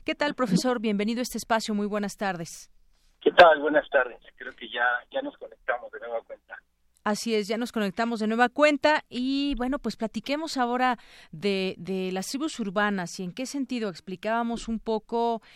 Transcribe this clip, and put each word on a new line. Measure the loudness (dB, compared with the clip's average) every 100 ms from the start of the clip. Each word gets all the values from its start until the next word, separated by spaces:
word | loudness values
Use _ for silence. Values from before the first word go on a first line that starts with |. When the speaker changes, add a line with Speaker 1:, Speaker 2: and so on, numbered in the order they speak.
Speaker 1:
¿Qué | -6 -2
tal, | -2 0
profesor? | 2 2 2 0
Bienvenido | 0 0 0 -2
a |
este | -4 -6
espacio. | -2 0 0
Muy | -2 -2
buenas | -4 -4 -4
tardes. | -4 -4 -8 -14 -20 -20 _ _ _ _
Speaker 2:
¿Qué | 2
tal? | 10 10 10
Buenas | 4 2 4
tardes. | 2 2 -4 -20 _
Creo | -16
que | -12 -10
ya, | -2 0 0 -4
ya | -6
nos | -6 -10
conectamos | -18 -14 -6 -6 -6
de | -14
nueva | -8 -8
cuenta. | -8 -18 _ -20 _ _ _ _
Speaker 1:
Así | -4 -2 -2
es, | -2 -2
ya | -4
nos | -4
conectamos | -2 -4 -2 -4 -2
de | -2
nueva | 2 2
cuenta | 6 4 6 4 2 0
y, | -6 -2 0 -2 -2
bueno, | -2 -4
pues | -6 -4
platiquemos | -6 -6 -4 -4 -4 -2
ahora | 0 2 2 0 -6 -20 -20
de, | -6 -2 0 -2 -4
de | -6 -4 -2
las | -4 -6
tribus | -4 -6 -4
urbanas | -4 0 0 0 -6 -8
y |
en | -10
qué | -8 -8
sentido. | -6 -4 -4 -4
Explicábamos | -8 -12 -8 -4 -2 -2 -4 -6
un | -6
poco, | -2 -4 -2 -2 0 -2 -8